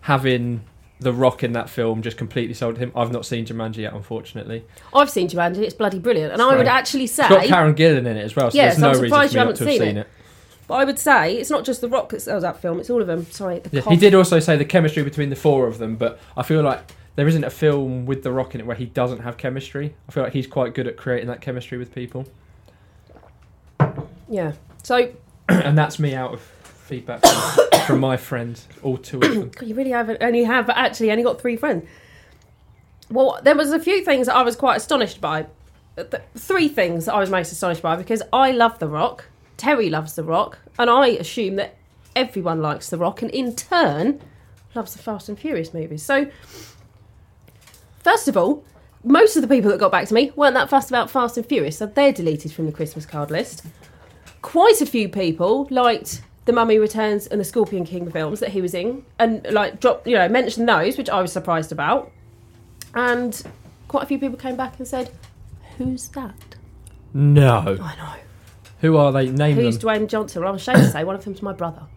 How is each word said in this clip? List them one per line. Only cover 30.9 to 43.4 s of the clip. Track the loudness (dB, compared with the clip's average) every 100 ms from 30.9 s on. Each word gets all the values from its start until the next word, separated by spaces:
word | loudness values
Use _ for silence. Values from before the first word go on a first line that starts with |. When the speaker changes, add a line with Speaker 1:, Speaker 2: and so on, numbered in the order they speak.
| 0 0
Speaker 2:
only | 0
got | 0 -2
three | -4 -4
friends. | -2 -4 -6 -20 -20 -20 _ _ _ _ _ _ _ _ _
Well, | 2 2 4
there | 4 4
was | 4
a | 0
few | 0 0
things | 2 2 4
that | 2
I |
was | 2
quite | 2 0 0
astonished | 0 0 0 -4
by. | -6 -4 -6 _ _ _ _ -16
Uh, |
th-, | -10 -10 -12 -20
three | -4 0 0
things | 2 0 0 -2
that |
I | -2
was | 0
most | -2 -4
astonished | -4 -4 -2
by, | -2 -4
because | -2 -4 0
I | 2 2
love | 4 2 2
The | -6
Rock, | -2 -2 -4 -20 _ _ -8
Terry | -2 0 0
loves | -2 -6
The | -10
Rock, | -4 -2 -2 -8 _ -2
and | 2
I | 6 4
assume | 2 -4 -4 -4 -4
that | -6 -10 _ _ _
everyone | -4 -4 -4 -4 -2
likes | -4 -4 -8
The | -4
Rock, | -4 -4
and | -8
in | -6